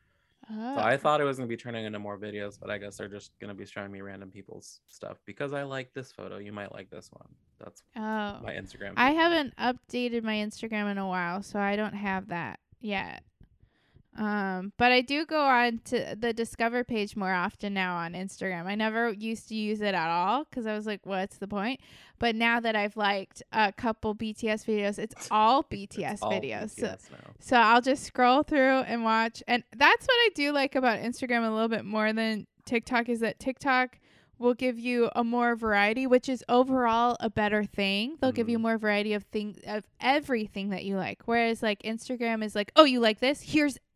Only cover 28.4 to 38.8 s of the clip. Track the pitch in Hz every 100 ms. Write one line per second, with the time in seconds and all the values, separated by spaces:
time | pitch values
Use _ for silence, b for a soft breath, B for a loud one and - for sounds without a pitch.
28.4 | 294 302 262 262 - 233 226 220 226 -
29.4 | - 240 - 220 294 466 - 480 466 330
30.4 | 285 285 277 - 254 214 226 240 247 240
31.4 | 226 220 226 226 147 214 214 220 220 214
32.4 | - _ - 240 - 247 240 233 220 -
33.4 | 269 247 285 254 254 - b b b -
34.4 | 240 247 254 233 240 240 233 - 233 240
35.4 | 240 233 226 202 208 226 262 247 - 254
36.4 | - 247 262 262 240 226 240 240 220 220
37.4 | 208 208 208 - 196 202 233 320 262 240
38.4 | 226 233 226 226